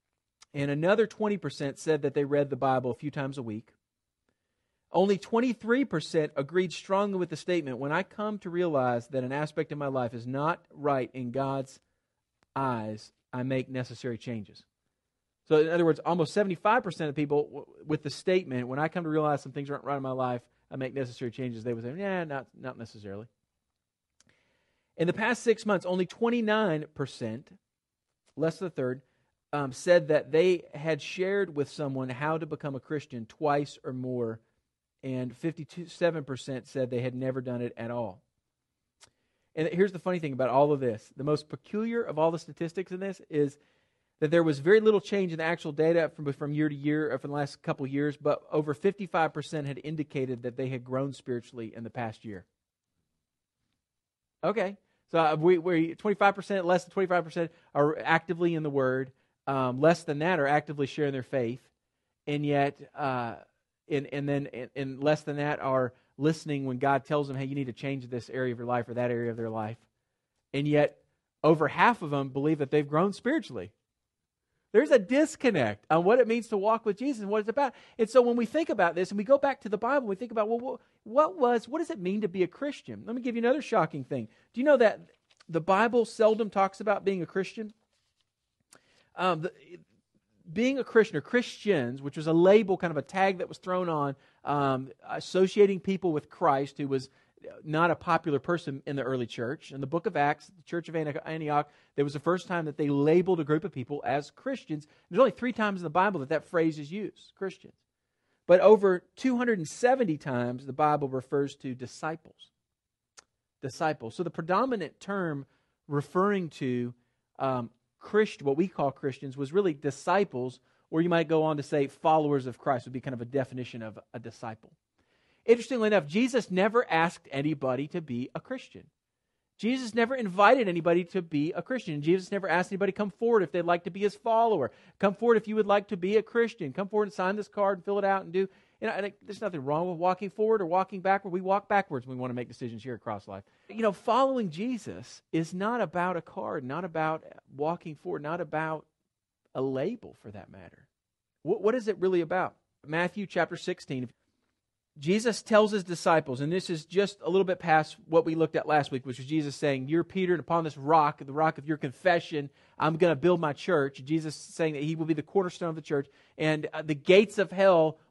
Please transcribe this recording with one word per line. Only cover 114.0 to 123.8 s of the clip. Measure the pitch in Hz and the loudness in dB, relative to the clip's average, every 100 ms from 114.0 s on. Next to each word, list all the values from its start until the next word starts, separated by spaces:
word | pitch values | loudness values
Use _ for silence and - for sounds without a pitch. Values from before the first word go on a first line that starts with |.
| 113 - | -8 -8
So | |
the | 170 | -8
predominant | - 165 185 269 226 156 - | -6 -2 0 0 -2 -6 -10
term | - 202 170 143 135 _ _ _ - | -8 -4 -4 -4 -10 _ _ _ -6
referring | 143 143 180 196 202 165 | -4 -2 2 2 2 -2
to, | - 135 123 123 120 _ _ _ - | -6 -4 -2 -4 -8 _ _ _ -6
um, | 135 127 117 _ _ _ | -2 -2 -6 _ _ _
Christ-, | - 208 208 - | -2 0 0 0
what | 139 139 | 0 2
we | 190 | 0
call | - 143 | 0 -2
Christians | - 143 123 139 131 | -2 -6 -6 -10 -8
was | 139 | -2
really | 180 196 143 | 0 0 0
disciples, | 143 135 - 190 202 127 127 - _ _ _ | -4 -4 0 2 2 -2 -8 -10 _ _ _
or | 160 | 0
you | 175 | 2
might | 170 156 | 2 2
go | 160 | 2
on | 156 151 | 2 0
to | |
say | 131 147 139 | -2 0 0
followers | - 160 160 147 143 127 | 0 4 4 4 2 -2
of | 113 | -6
Christ | 147 127 - | -2 -2 -4
would | |
be | 127 | -10
kind | 139 | -8
of | 123 | -8
a | 120 | -4
definition | 131 127 127 120 117 | -4 -4 -6 -10 -10